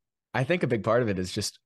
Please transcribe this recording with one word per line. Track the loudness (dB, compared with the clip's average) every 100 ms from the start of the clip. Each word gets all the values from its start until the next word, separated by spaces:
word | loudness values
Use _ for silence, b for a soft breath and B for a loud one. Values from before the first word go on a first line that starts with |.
| _ _ _
I | -2
think | 0 0
a | 0
big | 0
part | 2 2
of | 2
it | -2
is | -4
just, | -4 -6 -8